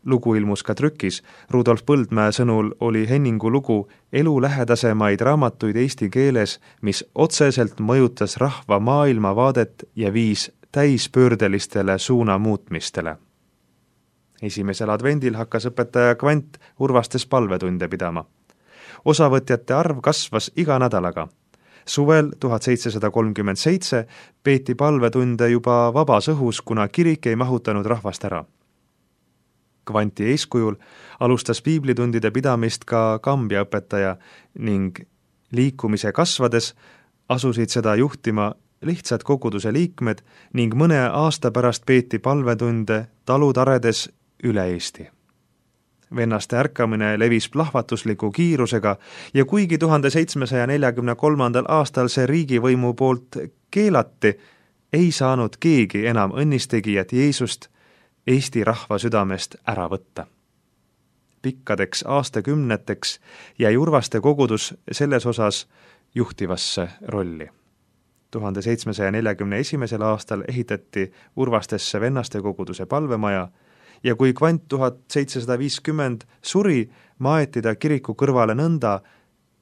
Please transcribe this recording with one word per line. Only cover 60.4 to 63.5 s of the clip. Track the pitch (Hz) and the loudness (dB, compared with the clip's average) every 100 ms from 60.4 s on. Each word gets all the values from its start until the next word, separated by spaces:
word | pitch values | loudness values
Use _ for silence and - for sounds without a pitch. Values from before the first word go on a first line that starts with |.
| _ _ _ _ _ _ _ _ _ _ | _ _ _ _ _ _ _ _ _ _
Pikkadeks | 135 127 - 101 98 - - | -8 -8 -6 -4 -2 -4 -2
aastakümneteks | 139 131 - 101 151 131 107 - 101 - - _ - - | -2 -2 -6 -2 -2 0 -2 -4 -6 -6 -10 _ -20 -20